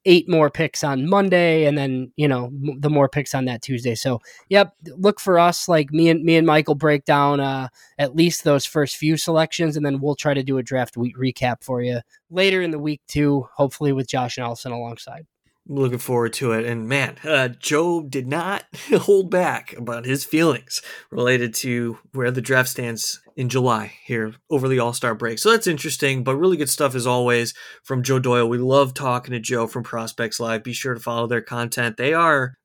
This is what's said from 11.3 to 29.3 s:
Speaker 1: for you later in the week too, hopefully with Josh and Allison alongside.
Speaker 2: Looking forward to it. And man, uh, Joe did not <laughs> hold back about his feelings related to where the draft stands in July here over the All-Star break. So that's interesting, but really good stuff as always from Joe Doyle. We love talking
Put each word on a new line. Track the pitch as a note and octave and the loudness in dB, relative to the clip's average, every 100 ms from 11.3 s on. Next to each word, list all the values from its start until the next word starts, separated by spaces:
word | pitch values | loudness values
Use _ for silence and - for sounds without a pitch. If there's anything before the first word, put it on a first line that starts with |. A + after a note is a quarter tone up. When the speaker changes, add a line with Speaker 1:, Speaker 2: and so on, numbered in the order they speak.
| - B2+ A#2 | -2 -4 -4
Speaker 1:
for | - B2 | -6 -4
you | B2 A#2+ - _ - | -2 -4 -8 _ -8
later | F3 F#3+ F#3 | 0 2 2
in | F3 | -2
the | D3+ | -4
week | D3+ D3 - | -4 -6 -4
too, | D3 D3 C#3+ B2 - | 0 2 2 -2 -2
hopefully | C#3 - D3 | -2 0 -2
with | C3+ B2+ | 0 -2
Josh | C3 - - | -4 -4 -6
and | A#2+ | -8
Allison | A#2 B2+ | -8 -10
alongside. | A#2+ A#2+ A2+ - A#2+ D#3+ _ _ _ - | -8 -10 -14 -16 -20 -20 _ _ _ -8
Speaker 2:
Looking | C#3 C3 B2 | -2 0 -2
forward | - A#2+ A#2 | -2 0 0
to | - B2+ | -2 -2
it. | A2+ A#2 | -2 -2
And | A#2 A2 | -4 -4
man, | C#3 B2+ - D3+ | -2 -4 -6 -2
uh, | C#3+ B2+ | 0 0
Joe | A#2+ - D3+ F3 E3+ | -4 -2 0 0 -2
did | D3 C3+ B2+ | -4 -6 -4
not | D#3 F3 G3+ - D3+ | -4 -4 -8 -10 -14
<laughs> | - F3+ | 0 2
hold | - G3 F3+ | 4 2 2
back | F3+ E3+ A#2+ - - | 0 0 -2 -8 -14
about | A#2+ A#2 B2+ | -10 -8 -4
his | C3+ | -4
feelings | - D#3 D#3+ A#2+ - - - - - | -2 2 2 0 -4 -12 -12 -20 -10
related | - B2 B2+ A#2+ G#2+ | -2 2 2 0 -4
to | C3 A#2+ A#2 A2+ _ | -4 -2 -4 -8 _
where | C3 B2 | -4 -4
the | B2+ | -2
draft | B2 C3 B2+ | 0 0 0
stands | - A#2+ A2+ - - _ - | -4 -8 -6 -8 -10 _ -6
in | B2 | -2
July | C3 B2 A2 A2 - | 0 2 0 -4 -12
here | - A#2+ A2 - - | -8 -6 -6 -8 -4
over | D3+ C3 | -2 0
the | B2+ | 0
All-Star | A#2 A#2+ B2 | 0 -2 -4
break. | A2 A#2 A2 | -4 -6 -2
So | G#3+ | 2
that's | A3+ F#3 | 2 2
interesting, | D3 D#3 - C#3 C3 | -4 -4 -2 -2 -2
but | B2+ C#3 | -2 0
really | F#3 E3+ | 2 2
good | C#3+ | -2
stuff | - C#3+ B2+ | 0 0 0
as | A#2+ | 0
always | B2 B2 A#2+ A#2 - - - | 2 2 2 0 -8 -18 -14
from | - C3 | -6 -4
Joe | B2+ C3 | 0 0
Doyle. | B2+ B2 A#2 | 2 2 2
We | A#2+ | 0
love | B2+ C#3 C3 C3 | 2 4 2 -2
talking | C#3 B2 B2 | -4 -4 -4